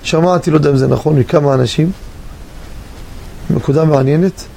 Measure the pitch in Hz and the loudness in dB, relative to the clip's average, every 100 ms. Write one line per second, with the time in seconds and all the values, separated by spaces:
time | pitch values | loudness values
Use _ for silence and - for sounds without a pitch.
0 | - 160 170 180 - 156 147 135 131 131 | 0 2 2 2 2 2 4 2 2 2
1 | 151 151 117 170 143 135 123 - 160 190 | 2 2 2 2 2 2 2 2 0 -2
2 | - - - - - - - - - - | -12 -16 -16 -16 -18 -18 -16 -16 -16 -16
3 | - - - - - 156 - 139 160 143 | -16 -16 -16 -14 -2 -2 0 2 4 4
4 | 131 151 185 - - | 4 2 2 -2 -16